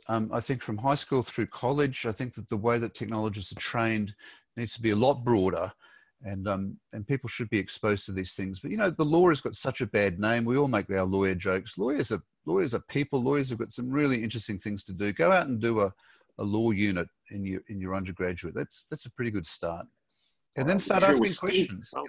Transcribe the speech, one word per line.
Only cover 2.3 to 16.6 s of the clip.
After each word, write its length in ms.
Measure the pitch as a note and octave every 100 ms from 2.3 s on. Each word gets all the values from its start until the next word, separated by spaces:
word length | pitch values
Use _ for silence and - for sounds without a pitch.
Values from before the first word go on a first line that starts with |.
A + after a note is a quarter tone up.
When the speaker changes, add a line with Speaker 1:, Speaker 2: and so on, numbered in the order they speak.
| -
Speaker 1:
that 120 | G#2
the 80 | A2
way 240 | A#2 A#2
that 140 | A2+
technologists 580 | - G#2 A2 A2 G#2 F#2+
are 80 | -
trained 560 | - A#2+ A2+ A2 G#2 - - - _ -
needs 200 | A#2 -
to 60 |
be 100 | A2+
a 40 | G#2
lot 300 | B2+ C#3+ A#2+
broader, 440 | A2+ F#2 E2 F#2 - - - _ _
and, 260 | G2+ G2 G2
um, 300 | G2 G2 - _
and 120 | A2 G2+
people 220 | C#3 A#2
should 220 | - A#2
be 100 | G#2+
exposed 460 | F2+ - G#2+ G2+ -
to 80 |
these 180 | F#2+ F#2
things. 300 | - F#2+ G2
But, 100 | -
you 60 | G#3
know, 140 | G3+
the 120 | D#3+
law 240 | D3+ D#3+ F3+
has 140 | D3
got 140 | A#2+ A2
such 260 | C3+ -
a 60 | A2+
bad 340 | A2 G2+ F2
name. 240 | G#2+ A#2 A#2
We 100 | C3
all 140 | C#3+
make 200 | A2+ F2
our 140 | F#2+
lawyer 320 | F#2 G2 F#2+ F#2
jokes. 420 | F#2+ F#2+ G2+ -
Lawyers 360 | A3 C#4+ C3
are 100 | G2+ - _ -
lawyers 240 | F#3 D#3+
are 60 | G#2 -
people. 320 | C#3+ C#3+ C3+
Lawyers 280 | B2 C#3+ C3
have 100 | A2+
got 120 | A2
some 200 | - B2
really 320 | C#3 C#3+ B2
interesting 340 | A2 A2+ - G2
things 260 | G#2+ G2+ -
to 80 |
do. 200 | F#2 G#2
Go 180 | G2 E3+
out 160 | F#3 D#3
and 140 | A#2
do 200 | A#2 A2+
a, 120 | G2 - _ _ _ -
a 40 |
law 280 | G#2 G#2